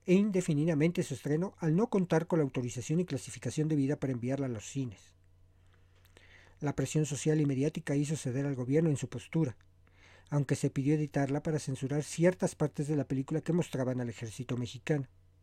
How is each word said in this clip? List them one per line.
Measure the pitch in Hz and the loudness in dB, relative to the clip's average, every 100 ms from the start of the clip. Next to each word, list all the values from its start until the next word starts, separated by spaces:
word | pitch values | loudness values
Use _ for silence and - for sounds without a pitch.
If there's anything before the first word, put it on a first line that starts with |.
e | - | 4
indefinidamente | 185 214 185 180 143 160 151 165 175 | 4 4 0 2 2 2 4 2 2
su | - | -4
estreno | 127 143 156 196 - | -4 -2 -2 -2 -2
al | 170 165 | 2 2
no | 233 | 4
contar | 202 180 160 170 | 2 2 2 2
con | 170 | 0
la | |
autorización | 139 135 123 123 117 160 | 2 0 -4 -6 -2 -2
y | |
clasificación | 175 170 - - 165 156 156 | 0 -4 -8 -8 -6 -2 0
debida | 151 135 147 | 2 0 0
para | 135 | -2
enviarla | 123 120 135 135 | -2 -2 -2 -2
a | |
los | 110 - | -4 -6
cines. | 139 123 98 - _ _ - - _ - - - _ - - - - - - | -6 -6 -8 -20 _ _ -20 -20 _ -20 -20 -20 _ -20 -20 -20 -20 -20 -8
La | 143 | -6
presión | - 135 151 151 | -2 0 0 0
social | 143 156 156 | 0 0 2
y | 143 | 2
mediática | 131 147 165 - | 2 0 -2 -2
hizo | 143 147 156 | 0 0 -2
ceder | 131 123 143 | -2 -2 -2
al | |
gobierno | 127 123 147 165 | -2 2 2 4
en | 139 | 0
su | - | -4
postura, | 123 - 165 143 - - - - - - - - | -10 -4 0 0 -4 -18 -20 -20 -20 -20 -20 -4
aunque | 147 135 139 | -2 0 0
se | 143 | 0
pidió | - 135 | 0 0
editarla | 156 151 139 135 147 | 0 0 0 0 -2
para | 165 151 | -2 -2
censurar | - 131 131 147 | -2 -4 -2 -2
ciertas | 139 - 175 180 180 | -4 2 4 4 -2
partes | - 151 - 143 | 0 -2 -2 -2
de | 151 | 0
la | 131 | 0
película | 135 135 - | -2 -2 -4
que | - | 0
mostraban | 175 - 135 127 127 | 0 0 -2 -2 -2
al | 120 | -4
ejército | - 113 - 120 120 | -6 -10 -8 -4 -4
mexicano. | 120 120 - 151 131 - - _ | -4 -6 0 0 -2 -12 -20 _